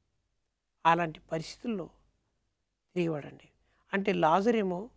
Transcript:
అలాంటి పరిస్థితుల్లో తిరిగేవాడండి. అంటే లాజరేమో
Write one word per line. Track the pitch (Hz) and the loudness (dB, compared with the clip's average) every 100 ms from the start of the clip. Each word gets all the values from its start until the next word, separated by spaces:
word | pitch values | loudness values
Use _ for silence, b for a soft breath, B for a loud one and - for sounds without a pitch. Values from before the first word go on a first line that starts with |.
| _ _ _ _ _ _ _ _ 165 | _ _ _ _ _ _ _ _ 2
అలాంటి | 170 165 156 - | 2 0 -8 -8
పరిస్థితుల్లో | 160 160 - 240 202 156 _ _ _ _ _ _ _ _ _ _ | -8 -8 -10 -6 -6 -8 _ _ _ _ _ _ _ _ _ _
తిరిగేవాడండి. | 180 165 151 131 135 - _ _ _ - | -4 -2 -4 -10 -18 -20 _ _ _ -4
అంటే | 196 202 | -2 0
లాజరేమో | 180 156 175 214 226 190 180 233 | 2 4 4 4 2 0 -4 -10